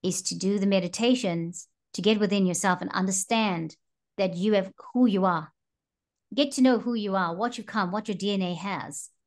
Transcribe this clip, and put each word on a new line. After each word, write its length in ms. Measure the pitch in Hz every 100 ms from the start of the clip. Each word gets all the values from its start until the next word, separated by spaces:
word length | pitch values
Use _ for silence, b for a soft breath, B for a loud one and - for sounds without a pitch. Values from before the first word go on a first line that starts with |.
is 180 | 185 180
to 120 | - 170
do 200 | 190 202
the 60 | 196
meditations, 1000 | 196 175 185 240 247 190 170 165 - - _ _
to 80 | -
get 180 | 196 214
within 260 | 208 202 185
yourself 360 | 170 196 180
and 100 | 180
understand 840 | - 190 190 - 226 214 170 160 - _ _ _ -
that 180 | 190 170
you 180 | 208
have 180 | 208 190 - -
who 120 | 247 247
you 200 | 190 185
are. 280 | 165 156 _ _ _ _ _ _ _ _
Get 200 | 220 285
to 80 | 269
know 180 | 262 240
who 140 | 240
you 220 | 233 208 190
are, 200 | 175 170
what 220 | 233 240
you 60 |
come, 280 | - 214 180
what 160 | 208 214
your 80 | 185
D 140 | 202
N 80 | 196
A 140 | 180 165
has, 540 | 202 165 - - - _